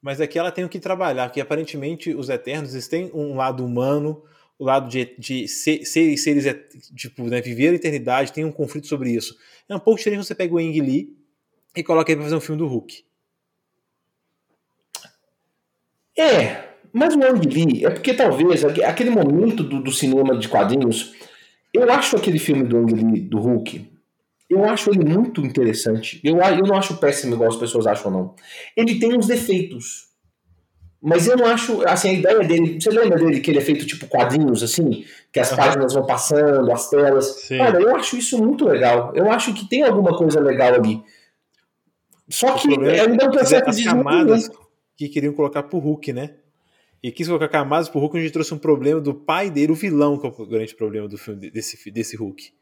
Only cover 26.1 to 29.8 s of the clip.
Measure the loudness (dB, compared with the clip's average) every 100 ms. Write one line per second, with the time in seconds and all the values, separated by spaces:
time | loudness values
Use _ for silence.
26.1 | -6 0 2 4 2 2 2 0 0 0
27.1 | 0 -4 0 0 0 -4 0 0 0 -2
28.1 | -4 -6 -10 -20 -20 -10 -2 0 2 0
29.1 | 2 0 -2 0 -2 -2 -10